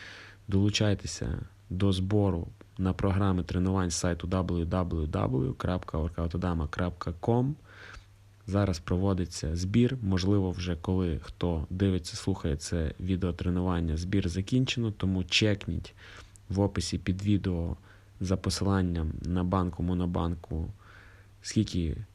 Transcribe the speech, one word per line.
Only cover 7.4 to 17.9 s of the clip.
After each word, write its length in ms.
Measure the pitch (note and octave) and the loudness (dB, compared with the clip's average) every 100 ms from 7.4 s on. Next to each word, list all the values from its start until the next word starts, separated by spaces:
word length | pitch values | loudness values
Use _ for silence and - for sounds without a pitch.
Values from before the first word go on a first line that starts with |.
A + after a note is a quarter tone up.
| C3+ D3+ - - - - - - - - - | 2 -2 -12 -20 -18 -20 -20 -20 -20 -16 -2
Зараз 320 | G2+ F#2+ E2+ | 2 2 0
проводиться 760 | - F2+ G2 F#2 E2+ - D2+ E2+ | -2 0 2 2 -2 -4 -4 -2
збір. 420 | F#2 A#2 A#2+ B2+ | 2 4 4 2
Можливо, 500 | G2 F2+ F#2+ G2+ F#2 | 0 2 4 4 2
вже 240 | F2 F2+ E2+ | -2 -4 -4
коли 440 | - F#2 F2 D#2+ | 0 0 2 -2
хто 440 | - - F2 D#2+ - | -6 -4 -2 -2 -4
дивиться, 460 | F#2 G2 F#2 - G#2+ | 0 2 2 -4 -6
слухає 400 | G2 F#2+ E2 C#2+ | -4 -2 -2 -2
це 380 | - E2+ D#2 - | -2 -2 -2 -4
відеотренування, 1000 | F#2 F2+ F#2 E2 F2+ F2+ F2+ E2+ D#2+ D#2 | -2 0 0 -2 0 0 2 0 0 -2
збір 320 | F2+ G2 F2+ | 0 0 0
закінчено. 600 | F2+ G2 B2+ C3 A#2+ A2+ | -2 0 0 2 0 -2
Тому 320 | G#2 F#2+ F#2 | 0 0 0
чекніть 720 | F2+ - G#2+ G2+ - E2 - - - - - - - | 0 2 4 2 -2 -6 -6 -18 -20 -20 -20 -20 -4
в 100 | F#2+ | 2
описі 380 | G2 G2 - F2+ | 2 2 -2 -2
під 260 | F#2+ F#2 | -2 0
відео 540 | G2+ G2+ F#2+ F2 E2+ D#2+ - | 2 2 2 -2 -2 -6 -12